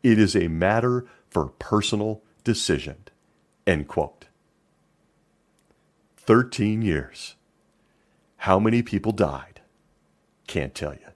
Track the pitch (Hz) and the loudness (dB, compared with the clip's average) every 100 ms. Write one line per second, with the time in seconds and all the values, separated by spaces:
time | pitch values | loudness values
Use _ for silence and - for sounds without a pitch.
0 | 127 110 101 104 85 80 92 110 123 123 | 6 6 6 4 0 0 0 2 0 -2
1 | 127 - _ - 69 _ - 107 - 107 | -6 -20 _ -4 -4 _ -2 0 0 -4
2 | 107 107 _ _ - 110 - 73 73 - | -4 -6 _ _ -4 -2 -2 -4 -4 -16
3 | - _ _ _ _ _ - 80 73 - | -20 _ _ _ _ _ -2 -2 -2 -6
4 | 73 _ - _ _ _ _ _ _ _ | -6 _ -20 _ _ _ _ _ _ _
5 | _ _ _ _ _ _ _ _ _ _ | _ _ _ _ _ _ _ _ _ _
6 | _ _ - 113 127 - 104 107 110 78 | _ _ 2 4 4 -2 -2 0 -2 -2
7 | 73 - - - _ _ _ _ _ _ | -4 -16 -20 -20 _ _ _ _ _ _
8 | _ _ _ _ - 95 110 117 117 98 | _ _ _ _ 2 2 4 0 0 -4
9 | 110 101 85 69 - - _ _ _ _ | -2 -2 -2 -2 -14 -20 _ _ _ _
10 | _ _ _ _ - 85 69 - 76 71 | _ _ _ _ -8 -6 -6 -8 -10 -10
11 | - | -20